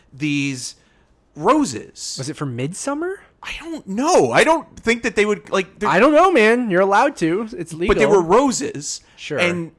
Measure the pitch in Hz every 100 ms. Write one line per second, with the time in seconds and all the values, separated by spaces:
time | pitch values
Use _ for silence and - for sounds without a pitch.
0 | _ 131 151 143 139 131 - - _ _
1 | _ _ _ - 175 302 151 117 - -
2 | - - 127 151 143 120 139 190 - 285
3 | 349 392 _ _ - - 320 320 - 196
4 | 294 359 226 175 262 320 - - 226 233
5 | 240 208 208 202 - 196 190 - 208 165
6 | 262 302 370 320 214 240 240 175 196 202
7 | 285 269 165 180 220 226 165 156 180 190
8 | 143 202 165 214 277 214 269 135 - -
9 | _ - - 143 175 175 165